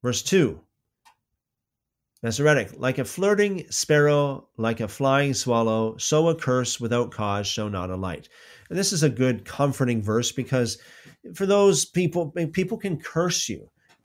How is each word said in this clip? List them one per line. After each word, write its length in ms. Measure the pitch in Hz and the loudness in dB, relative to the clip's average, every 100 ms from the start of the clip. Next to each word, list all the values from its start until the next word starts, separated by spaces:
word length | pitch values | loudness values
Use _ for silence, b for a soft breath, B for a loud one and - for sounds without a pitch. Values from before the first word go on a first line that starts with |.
Verse 200 | 123 117 | -2 -2
two. 380 | - 190 139 85 _ _ _ _ _ _ _ _ _ _ _ _ _ _ _ _ | 2 4 2 0 _ _ _ _ _ _ _ _ _ _ _ _ _ _ _ _
Masoretic, 500 | 117 110 147 147 98 - | -6 0 4 4 0 -4
"Like 220 | 127 131 | -4 -2
a 60 | 127 | -6
flirting 640 | - 190 208 208 196 - | -2 0 2 0 -2 -6
sparrow, 800 | - - 151 147 147 143 135 - - | -6 2 4 4 4 0 -4 -12 -4
like 220 | 113 113 | -4 -2
a 80 | 110 | -6
flying 440 | - 135 135 143 | -2 2 2 2
swallow, 640 | 131 - 117 113 110 110 113 | 0 2 2 2 2 -2 -4
so 320 | - 151 165 | 0 2 2
a 60 | |
curse 440 | 160 - 127 123 - | 0 0 0 0 -4
without 340 | 117 120 117 | -2 0 -2
cause 340 | - 107 101 101 | -2 -2 -2 -4
shall 240 | - 107 | -4 -4
not 180 | 98 90 | -4 -6
alight." 400 | 92 92 87 - B B B B | -4 -6 -8 -12 B B B B
And 100 | 170 | -4
this 140 | 196 | -2
is 100 | 185 | 2
a 60 | 151 | 0
good 380 | 117 127 113 - | 2 0 0 -6
comforting 560 | - 143 131 127 117 | -2 0 0 0 0
verse 280 | 104 110 120 | 0 0 0
because 460 | - 127 131 120 - B B B B - | -4 -2 0 0 -4 B B B B -18
for 120 | 175 190 | -6 2
those 400 | 202 202 165 - | 6 6 4 0
people, 440 | - 180 175 165 - 165 | 0 0 0 -4 -4 -4
people 240 | 165 185 226 | -2 -2 -4
can 240 | 202 156 | -6 -6
curse 480 | - 160 175 170 - | -6 -2 0 -2 -4
you. 220 | 92 - _ b b | -8 -12 _ b b